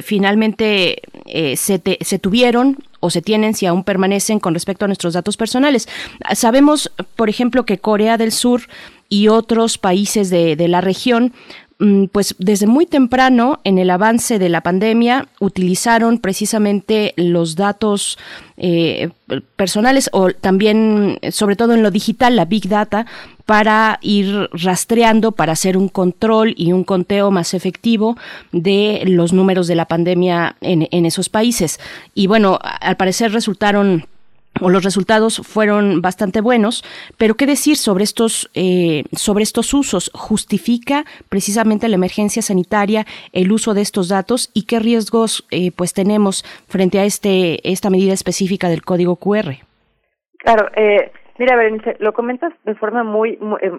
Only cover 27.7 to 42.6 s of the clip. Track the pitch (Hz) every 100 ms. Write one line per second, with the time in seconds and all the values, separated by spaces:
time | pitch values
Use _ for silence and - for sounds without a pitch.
27.7 | - 233 226 214 233 - - - 175 170
28.7 | 196 214 214 185 180 170 185 190 185 170
29.7 | 170 165 170 170 180 180 170 165 - -
30.7 | 175 156 180 170 175 180 214 226 233 165
31.7 | - - - - - 190 220 202 180 -
32.7 | - 170 185 190 185 233 220 226 185 208
33.7 | 202 202 170 - - - - _ - 180
34.7 | 190 185 190 180 220 220 220 - 214 214
35.7 | 208 202 175 180 180 202 220 214 247 208
36.7 | - - - - - 220 220 277 294 294
37.7 | 302 - 185 214 - 226 - - - 185
38.7 | 180 170 151 - 165 - 208 214 - 226
39.7 | 285 269 190 - - - 214 - 208 -
40.7 | 240 240 285 302 - - 196 190 208 220
41.7 | 214 226 185 185 - 208 226 - 185